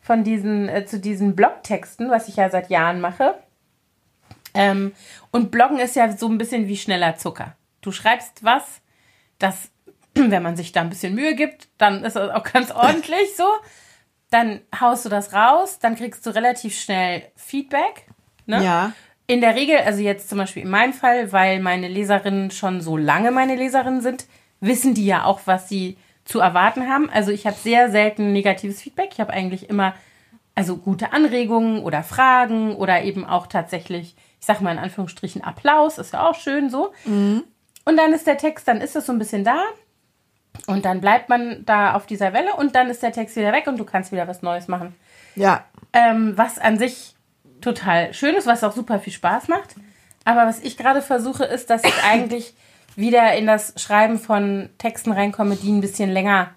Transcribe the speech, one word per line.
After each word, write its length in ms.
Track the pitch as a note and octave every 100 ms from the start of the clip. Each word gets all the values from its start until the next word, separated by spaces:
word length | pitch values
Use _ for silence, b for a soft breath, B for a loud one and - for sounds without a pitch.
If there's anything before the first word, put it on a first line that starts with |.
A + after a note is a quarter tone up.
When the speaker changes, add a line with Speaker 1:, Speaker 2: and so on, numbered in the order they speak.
Speaker 1:
von 220 | - A#3
diesen, 460 | G#3+ A3 G3+ G#3 G3+
äh, 180 | G#3 G3
zu 140 | G#3+
diesen 340 | F#3+ G3+ G3+
Blogtexten, 720 | F3 A3+ - - G3+ - - A#3+
was 200 | A#3 A3+
ich 80 | G3
ja 140 | F#3+
seit 200 | F#3 F3+
Jahren 300 | F3 E3 F3+
mache. 340 | F3 F3+ C#4 G4+ _ _ _ _ _ _ _ _ _ - -
Ähm, 380 | - G3+ G3 G3 G3 B B B
und 180 | A#3+ A3
Bloggen 300 | A#3 B3 C#4
ist 160 | B3 B3+
ja 200 | A#3 G3+
so 120 | A3+
ein 100 | A3
bisschen 300 | A3+ B3 G3+
wie 80 | G3+
schneller 400 | - F3+ F3 D#3+
Zucker. 400 | F3+ E3 - - _ _
Du 100 | -
schreibst 540 | F#3 G#3+ A#3+ - -
was, 180 | A3 B3+ - - _ _ _ _ _ _
das, 300 | F#3+ F#3+ - _ _
<clears throat> 240 | _ _
wenn 280 | - C4 G3
man 100 | F3 E3+
sich 140 | E3
da 120 | -
ein 60 | E3
bisschen 280 | F3 F#3 G3+
Mühe 180 | D4+
gibt, 320 | C4+ D4 - - _
dann 260 | G#3 G3
ist 100 | A3
das 160 | A3 G3
auch 140 | A3
ganz 260 | - B3+ B3
<laughs> 40 |
ordentlich 600 | - B3 D#4 D#4 F4 G4 G4+
so. 120 | F4+ G#4+ G#4+ b b b b _ _
Dann 300 | A#3 A3+ G3+ _ -
haust 260 | B3 A#3+
du 40 | A#3+
das 240 | G3+ G3+
raus, 480 | G3 A3+ D4+ F#4+ -
dann 160 | A#3 A3+
kriegst 280 | A#3+ -
du 60 | -
relativ 480 | A3 A#3+ B3 A3+ -
schnell 440 | - F#3+ F3+ F3 -
Feedback, 720 | _ - C4+ C#4 C#4+ F4+ - _ - _ _ -
ne? 160 | G#3+
Speaker 2:
Ja. 280 | F#3+ E3+ G3 A3+ B B _
Speaker 1:
In 140 | B3
der 160 | A#3+ A3+
Regel, 220 | C#4 D4+
also 220 | G#3 G3+
jetzt 280 | G#3 G3+ -
zum 100 | G3+
Beispiel 240 | F#3+ -
in 80 | F#3
meinem 220 | G3 B3
Fall, 400 | C4 C4 A#3+ A3
weil 260 | F#3+ F#3+ F#3+
meine 300 | F#3 F3+ F3+
Leserinnen 640 | F#3 G3+ G3+ G3+ G3 G3
schon 280 | - G3 F#3
so 140 | E3 D#3+
lange 360 | D3 D3+ A3+
meine 240 | B3+ C4 B3+
Leserinnen 440 | C4 C4 B3+ C4
sind, 260 | A#3+ B3+ - b b b
wissen 300 | G3 B3 C4
die 120 | G#3+ G3+
ja 180 | F3+
auch, 160 | - - -
was 220 | F#3 F#3+
sie 280 | G3 F#3 F#3 b b
zu 140 | - -
erwarten 500 | F3+ F3 G3 B3 B3+
haben. 220 | C4+ D4+
Also 220 | G#3+ G3+
ich 140 | G#3 G#3+
habe 80 | G#3
sehr 340 | A3 A#3 B3
selten 420 | G3+ G#3+ G#3 G#3
negatives 480 | G3+ G3+ F#3+ G3+ G3
Feedback. 300 | - - G4
Ich 60 | -
habe 120 | G#3+
eigentlich 360 | F#3+ F#3 F#3 -
immer, 240 | G3+ F#3+ F#3+ b b b b _
also 220 | - F3+ F3
gute 360 | G3 F#3 A3
Anregungen 680 | D4 D4+ A#3+ A#3+ A3+ A3+ A3
oder 220 | - D3+
Fragen 720 | D#3 - C4 B3+ B3 A3+ A3 G#3
oder 260 | F#3+ F3+
eben 220 | G3 F#3+
auch 240 | F3+ F3+ E3+
tatsächlich, 640 | F#3+ E3 F3+ E3+ F3 E3+ _ b b
ich 80 | -
sag 140 | G3
mal 100 | F#3
in 80 | E3
Anführungsstrichen, 640 | F#3 - F3+ - F#3 -
Applaus, 560 | - - C#4+ D4+ D4+ D#4
ist 140 | -
ja 160 | - E4
auch 80 | E4
schön 340 | - C#4 C#4+
so. 220 | B3+ G4 B -
Speaker 2:
Mhm. 360 | G3+ G3+ G#3+ E4 _ _ _
Speaker 1:
Und 120 | - D#4+
dann 160 | D#4+
ist 160 | D#4 D#4+
der 100 | C#4+
Text, 300 | D#4 D#4 -
dann 120 | A3
ist 140 | C4
das 120 | D#4 D4
so 60 |
ein 60 | A#3+
bisschen 240 | G#3+ G#3
da 160 | G3+ C4+ G4+ G#4+ _ _ _ _ _ _ _ - -
und 180 | G3
dann 160 | G3 F#3
bleibt 280 | G3 A3+ A#3
man 360 | A#3+ A#3+ A3+
da 300 | - G#3+ G3+
auf 120 | G3+ -
dieser 260 | G#3 G3
Welle 220 | G3 F4+
und 200 | G4+ C#4+ B3+
dann 120 | B3+
ist 120 | A#3+
der 80 | A#3
Text 220 | A#3 A3 -
wieder 160 | G#3
weg 140 | B3 D#4
und 120 | B3+
du 60 |
kannst 280 | G#3 F#3+ F#3
wieder 160 | F#3+ E3+
was 140 | F3+
Neues 260 | F3 F3 F3
machen. 260 | F3+ F3 F3 b b b -
Speaker 2:
Ja. 280 | G3 F3+ - - -
Speaker 1:
Ähm, 420 | A#3+ A#3 A3+ A3 G3
was 220 | A#3 -
an 180 | A3+ A3
sich 360 | B3 - - _ _ _ _ _
total 540 | - A#3+ G3 E3+ E3+
schön 200 | - C#4 F#4
ist, 100 | B3
was 160 | A#3
auch 100 | G#3+
super 280 | G#3 A#3 G#3
viel 120 | G3+
Spaß 360 | - F3 G#3+ -
macht. 260 | E4+ G4+ - B B B B
Aber 220 | - A#3+ A3+
was 140 | A3+
ich 160 | - -
gerade 260 | B3 C4+
versuche, 400 | C4+ B3+ A#3 C4
ist, 240 | C4+ B3+ -
dass 120 | A3+
ich 120 | - -
<coughs> 40 | G3+
eigentlich 460 | A3+ A#3+ A#3 A#3 _ b b b
wieder 400 | - A3 A#3+ A3+ G3
in 100 | A3
das 260 | G#3+ G#3+ -
Schreiben 380 | - G#3 A3 A3+
von 500 | - G#3 G3+ G3 F#3+ _
Texten 360 | A#3 A3+ -
reinkomme, 440 | G3 G3+ G3+ G3+ G3
die 140 | G3
ein 80 | G#3
bisschen 300 | G3 G3 G3
länger 400 | F#3+ F#3+ G3 F3+